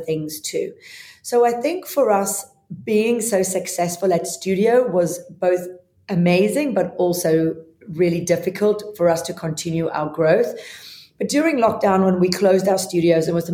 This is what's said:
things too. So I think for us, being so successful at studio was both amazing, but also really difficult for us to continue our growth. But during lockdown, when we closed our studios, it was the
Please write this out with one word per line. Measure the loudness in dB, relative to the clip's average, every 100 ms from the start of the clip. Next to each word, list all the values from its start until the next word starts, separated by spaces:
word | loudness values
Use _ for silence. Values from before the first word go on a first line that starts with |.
| -2
things | -4 -6 -10
too. | -8 -6 -6 -10 -20 -20 -20 -18
So | -2 2
I | 2
think | 2 -2 -4 -4
for | 0 2
us, | 2 0 -6 -12 _ _ -12
being | 0 0 2 0
so | 0 0
successful | 0 -4 -6 -4 -4 -2 0
at | 0 -2
studio | -6 -4 0 4 4 2 0
was | 0 -4 -12
both | -4 0 0 -2 -14 _ _ -4
amazing, | 2 4 4 2 0 0
but | -2 -2 0
also | 0 0 2 2 2 -4 -12 _ -10
really | 0 0 0
difficult | 0 0 0 0 0 0 -6 0
for | 2
us | 2
to | -4
continue | -8 -8 -6 -4 -4 -2
our | -4 -4
growth. | 0 2 2 2 -4 -14 -18 -20 -20 -20 -10
But | -2
during | 0 2 2
lockdown, | 0 2 2 4
when | 4 2
we | 2
closed | 2 2 4 2
our | 0
studios, | 0 0 2 2 2
it |
was | -2
the | -2